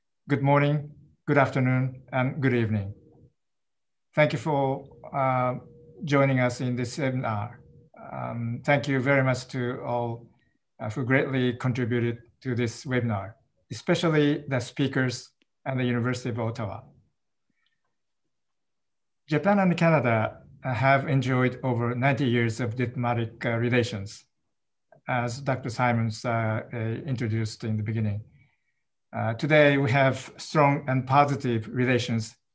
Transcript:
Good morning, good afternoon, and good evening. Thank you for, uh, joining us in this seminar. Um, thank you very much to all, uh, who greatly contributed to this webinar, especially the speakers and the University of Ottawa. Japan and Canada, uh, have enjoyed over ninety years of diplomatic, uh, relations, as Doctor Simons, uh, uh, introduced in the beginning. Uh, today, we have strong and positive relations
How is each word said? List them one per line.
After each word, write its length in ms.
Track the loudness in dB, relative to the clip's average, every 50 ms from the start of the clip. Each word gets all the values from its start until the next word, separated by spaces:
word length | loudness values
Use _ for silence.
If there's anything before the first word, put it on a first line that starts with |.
| _ _ _ _ -2
Good 160 | 0 0 2 4
morning, 480 | 4 4 4 4 4 0 -2 -4 -8 -16 -20 -20 _ _ _ -2
good 120 | 2 4
afternoon, 640 | 4 4 4 2 0 0 2 2 0 0 -2 -4 -10 -12 -6
and 300 | -2 -2 -2 -2 -2 0
good 120 | 0 2 2
evening. 400 | 2 2 2 0 -2 -4 -4 -10 -14 -18 -20 -20 -20 -20 -20 _ _ _ _ _ _ _ _ _ _ _ _ _ _ _ _ 2
Thank 180 | 2 2 4 2
you 40 |
for, 480 | -2 -2 0 0 0 0 0 -2 -4 -8 -16 -20 -20 -16 -8
uh, 440 | -4 -2 0 0 2 0 0 0 -2 -4 -10 -16 -20 -20 -20 -20 -18 -10 -4
joining 360 | 0 2 4 4 4 4 2
us 220 | 2 0 0 -2
in 140 | -4 -4 -2
this 180 | -2 -4 -6 -4
seminar. 680 | -4 -4 -2 -2 -2 -4 -2 -4 -4 -6 -8 -10 -16 -20 -20 -20 -20 -20 _ _ -20 -16 -14 -10
Um, 480 | -8 -8 -8 -6 -6 -6 -6 -6 -4 0
thank 240 | 2 2 2 2
you 120 | 0 0 0
very 240 | 2 2 2 2 2
much 240 | 2 0 -2 -4 -8
to 320 | -6 -6 -4 -4 -6 -6
all, 460 | -6 -4 -4 -4 -4 -4 -6 -10 -12 -20 _ _ _ _ _ _ _ _ _ -10
uh, 100 | -10 -8
who 140 | -4 -4 0
greatly 500 | 2 2 2 2 0 0 0 0 0 -2
contributed 600 | -2 -2 -2 0 0 0 0 0 0 0 -2 -4 -6 -10 _ _ _
to 120 | -8 -6 -2
this 320 | -2 -2 -2 -4 -8 -8
webinar, 480 | -4 -2 -2 -2 -2 -4 -4 -6 -10 -14 _ _ _ _ _ _ -16
especially 720 | -14 -8 -2 0 0 2 2 2 4 4 4 4 2 0 -2
the 120 | -4 -4 -4
speakers 680 | -4 -4 -4 -2 -2 0 0 0 0 0 -2 -6 -10 -16 _ _ _ _ _ _ -8
and 140 | -6 -4 -2
the 60 | 0
University 440 | 0 0 0 0 -2 -2 -4 -4 -6
of 100 | -6 -4
Ottawa. 420 | -4 -6 -4 -6 -8 -8 -8 -12 -14 -18 _ _ _ _ _ _ _ _ _ _ _ _ _ _ _ _ _ _ _ _ _ _ _ _ _ _ _ _ _ _ _ _ _ _ _ _ _ _ _ _ _ _ _ _ _ _ _
Japan 320 | -2 -2 0 4 4 4 4
and 160 | 4 2 2
Canada, 600 | 4 4 4 4 4 4 4 2 2 2 -2 -4 -8 -20 -20 -18 -10 -8
uh, 80 | -6 -2
have 340 | 2 4 4 4 4 4
enjoyed 520 | 2 0 0 2 2 0 2 2 0 0 -2 -4
over 320 | -2 -2 0 -2 -2 -2
ninety 300 | 0 0 0 2 2 0
years 340 | 2 2 2 2 0 -2 -4
of 160 | -4 -6 -4
diplomatic, 720 | -4 -4 -4 -4 -4 -2 -2 -2 -2 -4 -6 -8 -6 -4
uh, 40 | -2
relations, 720 | -2 0 0 0 2 2 0 0 -2 -8 -10 -10 -14 -18 -20 _ _ _ _ _ _ _ _ _ _ _ _ _ _ _ -6
as 320 | -4 -2 -2 -2 -4 -6 -6
Doctor 300 | -4 -4 -4 -4 -4 -8
Simons, 540 | -4 0 2 2 2 2 0 -2 -4 -4 -4
uh, 380 | -2 -2 0 0 -2 -2 -4 -6 -6 -8
uh, 40 |
introduced 840 | -6 -4 -4 -4 -6 -6 -6 -4 -4 -2 -2 -2 -2 -2 -4 -6 -8 -6
in 140 | -4 -4
the 60 | -4 -4
beginning. 380 | -4 -2 -2 -2 -2 -4 -6 -8 -14 _ _ _ _ _ _ _ _ _ _ _ _ _ _ _ -12 -8
Uh, 180 | -4 -4 -4 -4
today, 440 | -2 0 4 6 8 8 8 6
we 140 | 4 2 2
have 400 | 4 4 4 4 2 0 -6 -14 -16
strong 460 | -16 -10 -2 2 4 4 4 4 2 0
and 180 | -2 -2 -2 0
positive 600 | 2 4 4 6 4 2 -2 -2 -2 -2 -2 -4
relations 680 | -4 -2 0 2 2 2 2 0 0 -2 -4 -4 -6 -10 _ _ _ _